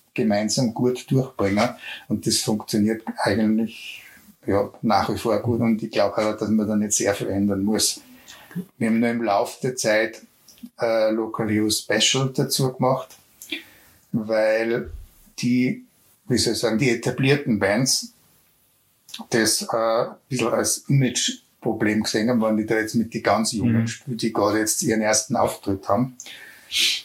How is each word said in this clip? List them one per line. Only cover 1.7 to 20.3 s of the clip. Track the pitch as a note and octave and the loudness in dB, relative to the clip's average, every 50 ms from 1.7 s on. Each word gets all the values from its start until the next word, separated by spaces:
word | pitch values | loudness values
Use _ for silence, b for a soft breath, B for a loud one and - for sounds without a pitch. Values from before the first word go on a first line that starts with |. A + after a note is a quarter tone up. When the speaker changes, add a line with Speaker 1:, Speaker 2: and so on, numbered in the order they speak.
| - B B B B B B B | -2 B B B B B B B
Speaker 1:
Und | G#2+ - - | -6 -4 -2
das | A2 - - | 0 -2 0
funktioniert | - B2 A2 G#2 - - - G#2+ G#2 A2 A2 A2 - - - - | 0 0 -2 -2 -2 -2 0 2 2 2 0 -2 -4 -8 -6 -2
eigentlich, | - A2 G2 A2+ A2 G#2+ A2 A2 A2+ - - - - - B B B B B B B B B _ - | 0 0 2 2 2 2 2 2 0 -2 -4 -10 -16 -16 B B B B B B B B B _ -2
ja, | A2 G2 G2+ G2+ - - - | 0 0 0 0 -2 -6 -4
nach | - A2 G2+ G2 - - | 0 2 2 2 2 0
wie | G#2 G2+ | -2 -2
vor | - A#2 G#2+ G#2 | 0 0 0 0
gut. | - A#2 A#2 A2+ | 0 0 0 2
Und | A#2 A2+ A2 G#2+ | 2 2 2 0
ich | A2+ G#2+ | -2 -2
glaub | - G#2+ G2+ G2+ - | 0 2 2 2 2
halt, | A2+ G#2+ G#2+ G#2+ - | 0 0 0 -2 -2
dass | G#2+ G#2 | 0 0
man | G#2+ G#2+ G#2 | 2 2 2
da | G#2 G#2+ | 2 0
nicht | G#2 G#2+ G#2 | 0 0 0
sehr | - - A2 G2+ G2+ | 0 0 2 0 0
viel | - A#2+ - | 0 -2 -2
ändern | G2 G2+ G2+ G2+ G2 G2 | 0 0 2 2 0 0
muss. | G2 G#2 A2 G2 - - - - B B B B B B B B B B B F3 F3+ - _ - | 0 0 0 2 0 -2 -2 -6 B B B B B B B B B B B -12 -12 -10 _ -4
Wir | A2+ A2 | -2 0
haben | A2+ A2+ | 2 2
nur | A#2 A#2 | 2 0
im | A#2+ A#2 | 0 0
Laufe | A#2 G#2 G2+ G#2 A#2+ - - - | 0 2 2 2 0 -2 -4 -6
der | - B2+ B2+ | -4 -4 -4
Zeit, | - - A2 G#2+ A2 A2+ A2+ - - - - _ _ _ - - - A#2+ - _ - | -2 0 2 2 2 2 0 -4 -10 -20 -20 _ _ _ -20 -20 -20 -20 -18 _ -4
äh, | A#2+ A2+ A2+ A2 A2 A2 | -2 0 2 2 2 2
Local | A2 A2+ A2 A2 - - A2+ G#2 | 0 0 -2 -4 -4 -4 -2 0
Hero | G#2 G#2+ G#2+ G#2 | 2 2 2 0
Special | - - - - G#2+ A2 G#2+ - - C3 C3+ C3 - | 0 -2 -2 0 0 2 2 2 2 2 0 0 0
dazu | - C3 - - - C3+ B2+ | -2 -2 0 0 0 0 0
gemacht, | - - B2+ B2+ C3 - - - - - _ _ _ - B B B B B B B B B B B B B B | 0 0 2 2 2 0 -4 -10 -18 -20 _ _ _ -20 B B B B B B B B B B B B B B
weil | - A2+ G#2+ A2 A2 G#2+ A2 A2 A2 A2+ A2+ A#2 A#2 - - - - - - - _ _ - - _ - | -6 -4 -2 0 0 2 2 2 2 2 0 0 -2 -2 -4 -6 -12 -14 -16 -18 _ _ -20 -20 _ -4
die, | - B2 B2 B2 B2+ B2+ - - - - _ _ _ _ _ _ _ | 0 2 2 2 2 2 0 -4 -10 -20 _ _ _ _ _ _ _
wie | - B2 | -2 0
soll | G#2+ - B2 G#2+ | 0 2 0 0
ich | - | 0
sagen, | B2 A2+ A2 A2 | 0 0 0 2
die | C#3 B2 | 2 2
etablierten | A#2 A2+ - B2+ - - C3+ C3+ C#3+ C#3+ - B2 A2 G2 | 2 0 -2 -4 -2 0 2 2 2 2 2 0 0 2
Bands | G2 F#2+ G#2+ B2 C3+ - - - - - - _ _ _ _ _ _ _ _ _ _ _ _ _ _ _ _ _ _ - - - - - | 2 2 2 2 2 0 0 -2 -4 -8 -16 _ _ _ _ _ _ _ _ _ _ _ _ _ _ _ _ _ _ -18 -18 -16 -6 -2
das, | A#2+ A#2 A2 G#2+ - - | 0 2 2 2 0 -2
äh, | - - - | -2 -2 -2
ein | A2+ A2+ A2+ A2+ A#2+ B2+ - - - _ | 0 2 2 2 0 0 -2 -6 -14 _
bisschen | - | -6